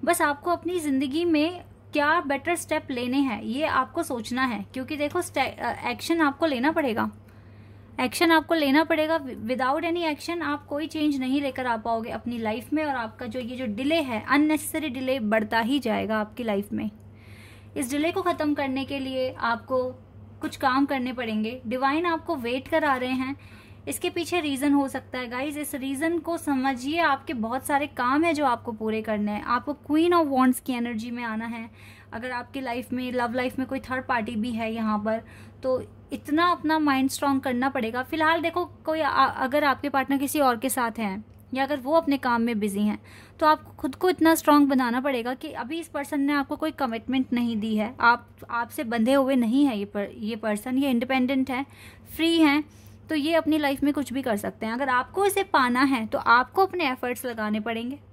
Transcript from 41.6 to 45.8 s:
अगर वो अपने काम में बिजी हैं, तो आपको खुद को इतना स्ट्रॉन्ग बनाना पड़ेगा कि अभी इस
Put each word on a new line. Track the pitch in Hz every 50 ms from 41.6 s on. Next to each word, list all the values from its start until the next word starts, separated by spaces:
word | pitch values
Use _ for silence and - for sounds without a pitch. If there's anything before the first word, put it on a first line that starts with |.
| 269
अगर | 269 294
वो | 285 240 262 311
अपने | 330 330 285 277
काम | 269 - 254 240 233
में | 226 240 233 208
बिजी | 208 208 196 202
हैं, | 208 208 208 - - - - - - - - -
तो | 330
आपको | - - 311 - -
खुद | - - - 294 262
को | - - 370
इतना | 349 - 320 320 320
स्ट्रॉन्ग | 320 - - 294 294 285 269
बनाना | 277 254 254 240 233 254
पड़ेगा | 254 285 269 240 226 240 262
कि | 254 - 311
अभी | - - 247 233 311
इस | 330